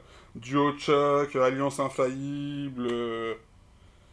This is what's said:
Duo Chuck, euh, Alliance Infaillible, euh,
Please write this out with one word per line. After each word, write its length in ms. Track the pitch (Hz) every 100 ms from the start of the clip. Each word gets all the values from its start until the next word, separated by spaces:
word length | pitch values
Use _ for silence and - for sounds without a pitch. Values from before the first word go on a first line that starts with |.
| - - - -
Duo 380 | 120 143 143
Chuck, 640 | 143 - 143 143 143 143 139
euh, 80 | 127
Alliance 340 | 135 139 135
Infaillible, 1120 | 135 - 131 135 139 143 143 143 143 127 120
euh, 440 | 120 117 113 113 110 - - - - - - -